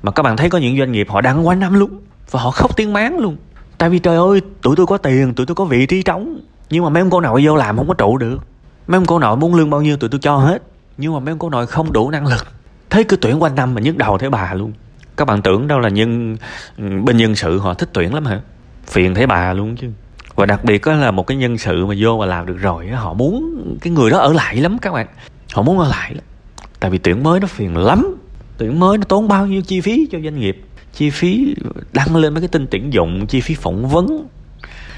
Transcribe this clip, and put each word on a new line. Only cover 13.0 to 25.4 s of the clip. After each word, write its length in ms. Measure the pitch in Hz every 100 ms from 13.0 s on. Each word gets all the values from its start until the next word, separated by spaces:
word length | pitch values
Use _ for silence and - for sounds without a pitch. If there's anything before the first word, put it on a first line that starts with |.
cứ 120 | 220 185
tuyển 260 | 107 147
quanh 140 | 165 135
năm 180 | 127
mà 80 | 117
nhức 160 | 120 151
đầu 200 | 120 98
thấy 120 | 135
bà 240 | 123 90
luôn. 180 | 92 110 107 - - - -
Các 80 | 139
bạn 160 | 104
tưởng 260 | 95 98 143
đâu 120 | 143
là 100 | 117
nhân, 480 | 101 113 117 113 110 - - - -
bên 400 | 101 95 123 117
nhân 180 | 113 104
sự 240 | 85 92
họ 140 | 101
thích 160 | 90 170
tuyển 200 | 104 85
lắm 120 | 143 143
hả? 160 | 101 - - - - -
Phiền 300 | 101 92 92
thấy 120 | 120
bà 260 | 92 90
luôn 220 | 92 107 120
chứ. 160 | 120 107 - - - -
Và 100 | 101
đặc 180 | 101
biệt 220 | 117 104 160
á 80 |
là 180 | 156 131
một 160 | 95 90
cái 100 | 135
nhân 200 | 123 117
sự 280 | 113 82 95
mà 100 | 101
vô 180 | 110 113
mà 60 | 95
làm 200 | 87 87
được 120 | 87
rồi 300 | 95 82 87
á, 120 | 123
họ 140 | 104
muốn 500 | 90 135 226 320 320 - -
cái 120 | 170
người 160 | 165 113
đó 80 | 175
ở 160 | 139
lại 220 | 160 - 110
lắm 220 | 165 226
các 140 | 202
bạn. 160 | 151 107 - - -